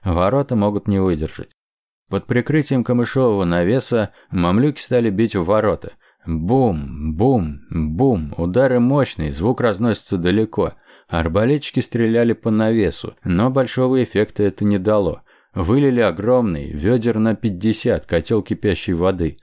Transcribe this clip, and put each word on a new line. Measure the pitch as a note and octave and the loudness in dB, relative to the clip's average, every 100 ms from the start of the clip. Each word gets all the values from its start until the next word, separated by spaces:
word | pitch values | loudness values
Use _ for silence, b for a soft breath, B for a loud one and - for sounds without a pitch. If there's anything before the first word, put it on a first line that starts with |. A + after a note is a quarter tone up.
ворота | F#2+ E2+ F#2+ C3+ C#3 A#2 | -4 0 2 0 0 0
могут | G2+ G2+ - | 0 0 -2
не | G2 | 0
выдержать. | F#2+ D#2+ D#2 - - _ _ _ _ _ - | 2 0 -4 -10 -18 _ _ _ _ _ -6
Под | G2 - | -6 -2
прикрытием | A#2+ A#2 D3+ C#3 C3 | -2 0 0 0 -2
камышового | A#2 B2 A#2 C3+ B2+ G2+ | 0 0 0 0 2 2
навеса | F2 F2 F2 B2+ - A#2 G2+ b b | 0 0 2 0 0 -2 -2 b b
мамлюки | F#2 F2 G2+ D3 C#3 | -2 2 2 0 -2
стали | - B2 A#2 | -2 0 0
бить | F#2+ A2+ G2+ | 0 0 0
в | |
ворота. | E2 G#2+ G#2+ E2 - - b b - | 0 2 2 -2 -6 -18 b b -6
Бум, | D#2+ F2 C3 B2 D#2+ C#2 D2 D#2 D#2 | -4 0 2 2 0 -6 -8 -6 0
бум, | B2 B2+ D#2+ C#2+ - | 2 2 0 -6 -8
бум, | E2 D#2 E2 C3+ G#2 D2 - | -4 -2 0 0 0 -4 -4
удары | E2+ G#2 C3+ B2 | -2 2 2 2
мощные, | A#2+ C#3+ B2+ - D2+ | 2 2 0 -4 -6
звук | C#2+ G2+ B2+ | -2 -2 0
разносится | A#2+ F#2+ A#2 G2+ - F#2+ | 0 0 0 -2 -2 -2
далеко. | F2 G2+ A2 - E2+ - b b b | 2 2 0 -2 -4 -4 b b b
Арбалетчики | E2 E2 F2+ A#2 D3 - B2+ | -4 0 0 2 0 -2 -4
стреляли | - A#2 A2+ A2+ A#2 | -4 -2 0 2 2
по | G#2+ A#2 | 0 0
навесу, | G#2+ A2 A2+ F#2 - - - | 0 2 2 0 -2 -12 -10
но | - F2+ B2+ | -2 2 2
большого | C3 B2 - B2+ C3 | 2 -2 0 2 2
эффекта | A#2 G2+ G#2+ - | 2 0 0 2
это | G2+ - | 0 0
не | G#2 G2+ | 0 0
дало. | F#2+ G#2+ F2+ D#2 _ b b | 2 2 0 -4 _ b b
Вылили | G2 F2 C3 C#3 B2 | -4 0 2 4 2
огромный, | G#2+ E2+ G#2+ B2+ A2+ D#2 C#2+ | 0 0 0 2 2 -4 -6
вёдер | D2+ F2+ B2 A#2 A2 | -4 0 2 0 0
на | A2+ G#2+ | 0 0
пятьдесят, | A2+ F2 A2 G#2+ B2 F2 - | -4 -2 -2 0 0 -2 0
котёл | E2+ - G#2+ | -4 0 -2
кипящей | - - G#2+ E2+ - | -2 -4 -2 -2 -2
воды. | E2+ F2+ F#2 D#2+ - | 0 0 0 -4 -6